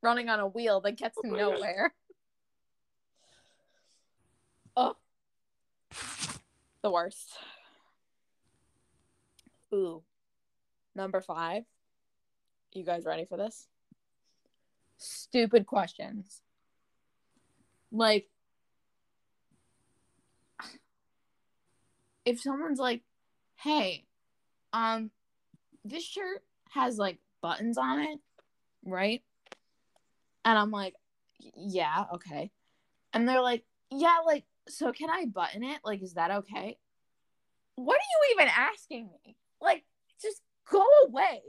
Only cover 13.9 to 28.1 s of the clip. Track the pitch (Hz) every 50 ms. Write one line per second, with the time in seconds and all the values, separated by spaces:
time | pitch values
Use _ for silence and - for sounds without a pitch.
13.9 | - _ _ _ _ _ _ _ _ _ _ _ _ _ _ _ _ _ _ _
14.9 | _ _ - - - - - - - 254 233 214 220 240 202 - - 214 185 165
15.9 | - - - - - 208 190 - - - _ _ _ _ _ _ _ _ _ _
16.9 | _ _ _ _ _ _ _ _ _ _ _ _ _ _ _ _ _ _ _ _
17.9 | - 220 226 220 214 208 196 _ _ _ _ _ _ _ _ _ _ _ _ _
18.9 | _ _ _ _ _ _ _ _ _ _ _ _ _ _ _ _ _ _ _ _
19.9 | _ _ _ _ _ _ _ _ _ _ _ _ _ _ - - - - _ _
20.9 | _ _ _ _ _ _ _ _ _ _ _ _ _ _ _ _ _ _ _ _
21.9 | _ _ _ _ _ _ _ 247 240 240 - 269 269 277 311 330 294 254 269 254
22.9 | 240 240 _ _ _ _ _ _ _ _ _ _ _ _ - 294 302 302 226 185
23.9 | 175 139 - _ _ _ _ _ _ _ _ _ _ _ _ _ - 226 226 226
24.9 | 226 226 226 220 _ _ _ _ _ _ _ _ _ _ _ _ _ - _ 208
25.9 | 247 339 330 - - 381 403 370 381 392 _ _ _ _ _ _ - 285 262 247
26.9 | 247 208 202 190 175 - _ _ _ _ - 170 170 - 214 233 233 247 262 262
27.9 | 262 285 294 311